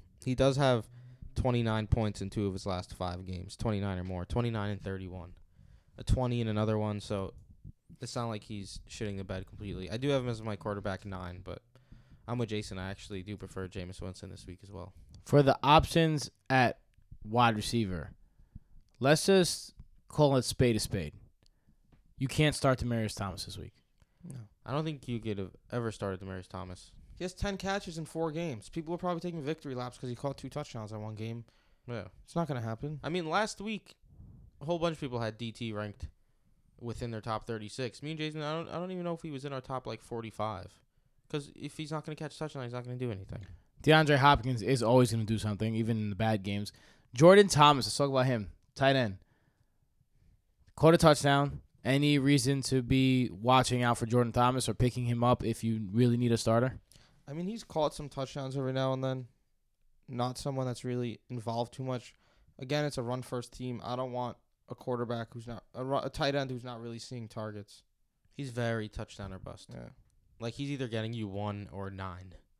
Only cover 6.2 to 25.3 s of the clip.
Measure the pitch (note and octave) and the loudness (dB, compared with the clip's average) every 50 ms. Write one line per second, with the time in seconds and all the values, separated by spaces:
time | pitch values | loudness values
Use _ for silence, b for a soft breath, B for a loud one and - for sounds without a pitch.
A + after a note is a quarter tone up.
6.2 | B2+ A#2+ A#2+ A#2+ A2+ A2 G#2 G#2+ G#2+ A2 G#2+ G#2+ G#2+ G#2+ G#2 G2+ - - G#2+ G2 | 2 0 0 -2 -2 0 0 0 0 0 0 0 -2 -2 -4 -6 -6 -6 -4 -4
7.2 | F#2+ - - - - - - _ - - - _ _ - - - A#2+ - - B2+ | -6 -6 -10 -16 -20 -20 -20 _ -20 -20 -20 _ _ -20 -18 -16 -12 -10 -8 -6
8.2 | A#2+ A2+ A2 G#2 - - G#2+ G2+ F#2+ - - - - - - - A2+ G#2 G2 G2 | -6 -6 -6 -8 -10 -10 -12 -10 -10 -12 -14 -16 -16 -14 -10 -8 -6 -6 -6 -8
9.2 | F#2+ F#2 F#2+ F#2+ G2 - - - G#2+ G2 F2 F#2 F#2 - A2 B2 C#3 C#3+ C#3 C3 | -8 -6 -8 -8 -8 -10 -12 -12 -10 -8 -8 -8 -8 -6 -6 -4 0 0 0 0
10.2 | B2 B2 A2+ A2 A2 A2 G#2 - - G#2+ G2+ G2+ G2+ G2+ F#2+ - - G2+ F#2+ F#2 | 0 -2 -6 -6 -6 -8 -8 -6 -6 -6 -6 -4 -4 -6 -6 -6 -8 -10 -10 -8
11.2 | F#2 F2+ F2+ F#2 F#2 F#2 F2 - _ _ _ b b b b b b b b b | -10 -10 -12 -12 -12 -12 -12 -14 _ _ _ b b b b b b b b b
12.2 | b A#2 A#2+ B2 A#2 G#2+ G#2+ G#2+ G#2 - F#2+ F#2 F#2 F#2+ G2+ - - - G#2 F#2 | b -6 -4 -4 -4 -2 -4 -6 -6 -6 -8 -8 -8 -8 -10 -10 -12 -10 -10 -10
13.2 | F2+ G#2 G#2 - G2 F#2 - F#2+ F#2+ F2+ - F#2+ F2+ F2+ F#2 - - F#2+ F2+ - | -8 -10 -10 -10 -10 -12 -10 -10 -10 -8 -8 -10 -10 -10 -10 -10 -10 -12 -10 -12
14.2 | G2 F#2 F#2 F2+ F#2 F2+ F2+ - G2 G2 G2 F#2 F2+ F#2 - - - - - - | -14 -16 -16 -16 -16 -18 -18 -18 -18 -16 -16 -16 -16 -16 -18 -20 -20 -20 -20 -12
15.2 | - - C#3+ C#3+ C#3 C3+ - - - C#3 D3+ D#3+ D3+ - - E3+ D#3+ D#3+ D#3 C#3 | 0 6 6 8 8 8 4 4 6 8 8 8 6 6 2 2 4 4 2 -2
16.2 | - - _ _ _ - - C3 B2 G#2+ - - _ _ _ _ _ - - - | -4 -8 _ _ _ 2 4 6 6 4 2 -2 _ _ _ _ _ -20 -18 -14
17.2 | - G#2+ A2 A#2+ A#2+ A#2 A2 G#2+ - - A#2+ A#2 G#2+ F#2 F2+ D#2+ C#2 - - _ | -8 0 4 4 6 6 4 2 -2 0 0 0 0 0 -2 -6 -8 -10 -14 _
18.2 | - _ _ _ - _ - - - _ - - - _ _ - A#2+ C#3 D#3 - | -20 _ _ _ -20 _ -20 -20 -20 _ -20 -20 -20 _ _ 2 4 4 6 6
19.2 | - G3 G3 F#3+ F3 - - - - - - - - - - - _ - - D3+ | 6 6 6 6 6 4 0 -6 -8 -14 -18 -20 -20 -20 -20 -20 _ -4 2 4
20.2 | D3+ C#3 C#3 B2+ - - - - C3 A#2+ A2 G#2 - - - F#2+ D#2 D2+ - - | 6 6 6 4 2 0 2 4 4 4 4 2 0 -2 -4 -4 -4 -6 -10 -14
21.2 | - - _ _ _ _ _ _ _ _ _ _ _ _ _ _ _ _ - - | -20 -20 _ _ _ _ _ _ _ _ _ _ _ _ _ _ _ _ -8 -6
22.2 | C3+ B2+ - - D3+ D3 - - - C3+ B2+ - B2 A#2+ A#2 A2+ A2 G2+ - - | -6 -2 2 2 2 2 2 2 2 2 2 2 0 -2 -2 -2 -2 -4 -4 -6
23.2 | G2 F#2+ F2 - - - F#2 F#2+ E2 - _ _ _ _ _ _ _ _ _ _ | -6 -6 -6 -8 -10 -12 -12 -12 -14 -14 _ _ _ _ _ _ _ _ _ _
24.2 | F3 - C3+ A#2+ G#2+ - _ _ - A2 C3 D3+ D#3 D#3+ D3 B2 - B2+ A#2+ A2 | -16 -16 -14 -14 -16 -18 _ _ -12 -8 -6 -4 -4 -6 -8 -8 -8 -6 -6 -4
25.2 | G#2+ A2 | -4 -4